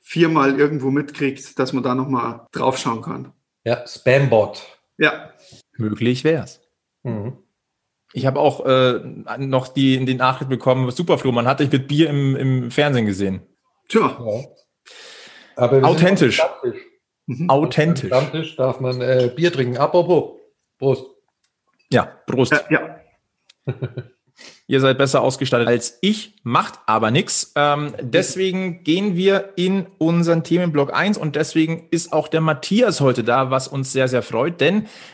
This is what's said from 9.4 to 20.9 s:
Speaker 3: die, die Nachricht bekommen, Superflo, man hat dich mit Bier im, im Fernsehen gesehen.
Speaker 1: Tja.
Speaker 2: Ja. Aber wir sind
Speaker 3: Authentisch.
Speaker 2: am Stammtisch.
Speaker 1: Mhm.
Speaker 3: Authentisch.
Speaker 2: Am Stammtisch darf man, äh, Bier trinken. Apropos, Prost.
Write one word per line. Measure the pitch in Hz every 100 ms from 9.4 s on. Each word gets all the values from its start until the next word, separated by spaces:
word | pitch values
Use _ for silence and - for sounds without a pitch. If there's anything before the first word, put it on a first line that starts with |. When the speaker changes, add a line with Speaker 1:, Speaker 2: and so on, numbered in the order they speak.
| 135 131 127
Speaker 3:
die, | - 135 131
die | 127
Nachricht | 127 127 131 135
bekommen, | 123 - 127 127
Superflo, | 123 175 170 135
man | 120 120
hat | 139
dich | 143
mit | 143 131
Bier | 147 160
im, | 143 139 131
im | 131 131 120
Fernsehen | 117 147 131
gesehen. | 107 95 98 92 - _ _ _ _
Speaker 1:
Tja. | 220 156 -
Speaker 2:
Ja. | 120 123 135 _ _ _ - - - - - - - -
Aber | 120
wir | 135
sind |
Speaker 3:
Authentisch. | 131 151 175 196 135 107
Speaker 2:
am | 160
Stammtisch. | - 123 107 - _ _ _ -
Speaker 1:
Mhm. | 120 175
Speaker 3:
Authentisch. | 135 160 - 156 165 95
Speaker 2:
Am | 123
Stammtisch | 143 156 160 -
darf | 131 120
man, | 127 127
äh, | 123 131 123 -
Bier | 170
trinken. | 135 123 127
Apropos, | 143 180 170 165 - - _ _ _ _
Prost. | 135